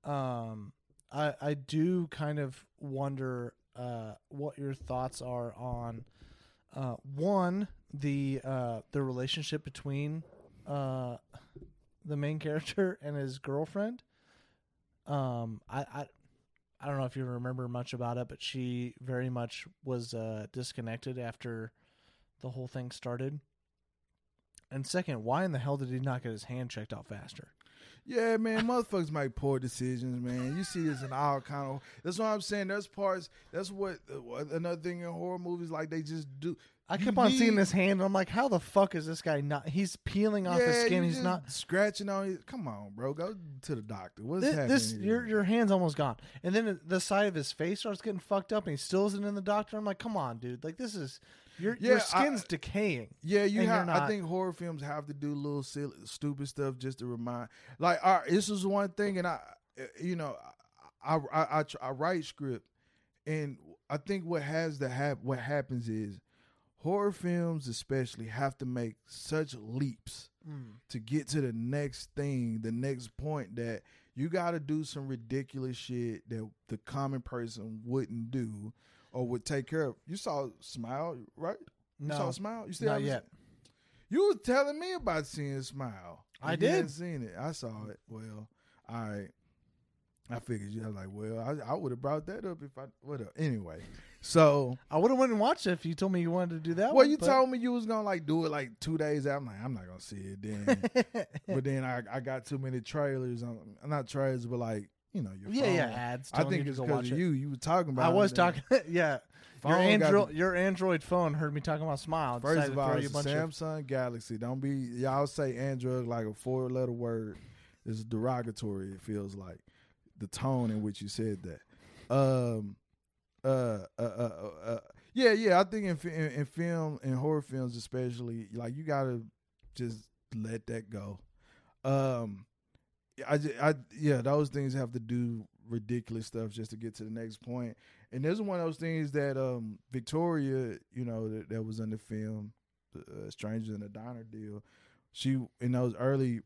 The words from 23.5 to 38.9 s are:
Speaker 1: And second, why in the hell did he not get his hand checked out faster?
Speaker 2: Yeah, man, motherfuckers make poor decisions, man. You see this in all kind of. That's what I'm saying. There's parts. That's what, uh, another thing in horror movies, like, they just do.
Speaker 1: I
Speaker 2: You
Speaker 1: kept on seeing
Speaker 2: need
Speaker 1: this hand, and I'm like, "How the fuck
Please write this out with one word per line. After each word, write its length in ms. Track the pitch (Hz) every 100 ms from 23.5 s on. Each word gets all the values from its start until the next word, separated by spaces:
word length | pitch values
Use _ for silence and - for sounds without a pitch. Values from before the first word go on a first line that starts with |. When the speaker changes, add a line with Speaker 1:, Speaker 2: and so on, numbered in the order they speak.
| _ _ _ _ _ _ _ _ _ _ - _
Speaker 1:
And 160 | 135 135
second, 380 | 180 175 127
why 220 | 110 143 185
in 80 |
the 60 | 139
hell 180 | 123 139
did 100 | 131
he 100 | 127
not 240 | 135 123
get 100 | 123
his 100 | 110
hand 260 | - 123 123
checked 220 | - 107
out 160 | 101 -
faster? 400 | 101 135 - - _ - - - - -
Speaker 2:
Yeah, 300 | 240 226 226
man, 300 | 220 220 226
motherfuckers 440 | 247 226 196 160
make 220 | 151 135 -
poor 240 | 139 135
decisions, 640 | 127 - 123 127 127 123
man. 360 | 123 123 127 160
You 60 | 190
see 160 | 180
this 200 | 160 135
in 80 | 135
all 260 | 131 147 139
kind 300 | - 147 135 135
of. 60 | - -
That's 160 | 165 180
what 60 | 220
I'm 160 | 214
saying. 260 | - 208 190
There's 180 | 202 202
parts. 420 | - 202 185 151 - -
That's 200 | 165 190
what, 280 | 196 196 165 -
uh, 320 | 139 120 120 147
another 260 | 160 175 175
thing 200 | 170 175
in 80 | 175
horror 280 | 170 175 180
movies, 320 | 175 175 170
like, 180 | 156 160
they 120 | 160
just 260 | 151 160 143 135
do. 180 | 160 156 - _ _
Speaker 1:
I 60 | 190
Speaker 2:
You 100 | 214
Speaker 1:
kept 120 | 208
on 120 | 247
seeing 200 | 262 233
Speaker 2:
need 60 | 208
Speaker 1:
this 120 | 190
hand, 280 | 185 185 196
and 40 |
I'm 100 | 196
like, 160 | 196 185
"How 180 | 220 269
the 140 | 185
fuck 340 | - 202 196